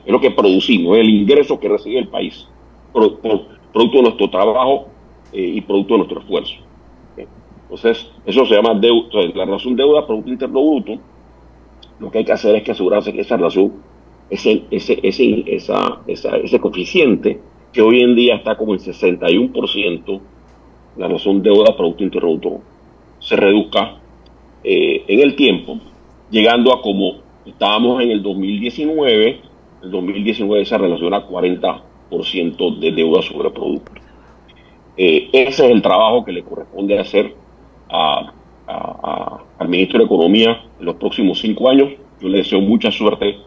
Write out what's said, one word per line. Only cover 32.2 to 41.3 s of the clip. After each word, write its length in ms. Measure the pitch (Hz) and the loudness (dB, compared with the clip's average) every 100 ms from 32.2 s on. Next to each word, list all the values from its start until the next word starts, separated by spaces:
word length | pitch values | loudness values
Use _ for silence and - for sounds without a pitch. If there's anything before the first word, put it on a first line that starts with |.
| - | -6
ciento 460 | 92 85 - 90 | -4 -6 -4 -4
de 200 | - 82 | -2 -4
deuda 300 | 80 80 82 | -2 0 0
sobre 280 | - 73 78 | -2 -6 -6
producto. 420 | - 76 76 - - - - - - _ _ _ _ _ - | -6 -6 -8 -10 -20 -20 -20 -20 -20 _ _ _ _ _ 0
Eh, 340 | 90 78 - | 2 2 2
ese 340 | 131 131 135 131 | 2 2 4 4
es 60 | |
el 80 | 110 | 4
trabajo 440 | 98 95 110 120 | 4 2 2 0
que 80 | 101 | -2
le 100 | 90 | -10
corresponde 560 | 87 104 80 92 101 101 | -10 -14 -14 -8 -2 -2
hacer 360 | 95 101 107 - - _ - _ _ | 0 -2 -2 -8 -20 _ -20 _ _
a, 440 | 87 78 69 - - - _ - | -2 0 -2 -6 -18 -20 _ -14
a, 80 | - | -12
a, 680 | - - - - - - - - | -12 -10 -8 -8 -8 -12 -20 -10
al 100 | 90 | -4
ministro 300 | 90 92 113 | 0 2 2
de 60 | |
Economía 600 | 110 92 85 107 113 117 - - | 2 4 4 4 2 0 -10 -10
en 60 | |
los 120 | 87 82 | -10 -6
próximos 440 | 104 - 98 | -6 -2 -2